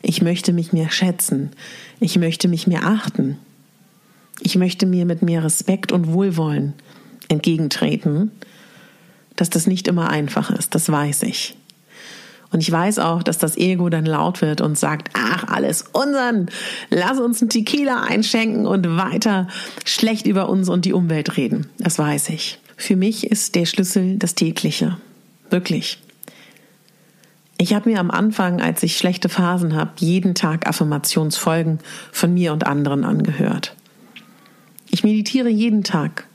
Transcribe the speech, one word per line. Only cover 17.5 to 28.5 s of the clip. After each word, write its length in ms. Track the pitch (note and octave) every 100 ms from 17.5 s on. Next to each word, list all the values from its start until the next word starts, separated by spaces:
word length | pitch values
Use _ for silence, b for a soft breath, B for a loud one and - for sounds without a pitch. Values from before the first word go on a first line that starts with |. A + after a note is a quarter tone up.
| A#3 G#3+ D4 C#4 A#3+
einschenken 640 | - G#3+ G#3+ A3+ A3 G#3+
und 320 | G#3 G3 F3 E3
weiter 500 | F#3+ F#3+ A3 F#3+ F#3 B B B
schlecht 400 | - - A3 G#3+
über 240 | G3+ G3 F#3+
uns 180 | F#3+ F3+
und 160 | F3+
die 80 | F3+
Umwelt 440 | F#3 E3+ D#3 D3 -
reden." 300 | A#2+ D3 D3+ -
Das 220 | F3 D#3+
weiß 300 | D3+ D3 -
ich. 300 | D#3 - - _
Für 200 | - -
mich 340 | F#3+ G3 A3 -
ist 260 | G#3 -
der 100 | F3+
Schlüssel 520 | E3 - F#3 G3+ F#3 G3
das 180 | F3
Tägliche. 600 | - E3 D#3+ D#3+ - D#3+ F3 - - _ _ -
Wirklich. 500 | F3+ F3+ D#3+ - - - _ B B B B B B B B B B B B _ -
Ich 160 | F3+
habe 160 | G#3 A3+
mir 100 | G#3
am 100 | F3
Anfang, 520 | - G#3+ G#3+ F3+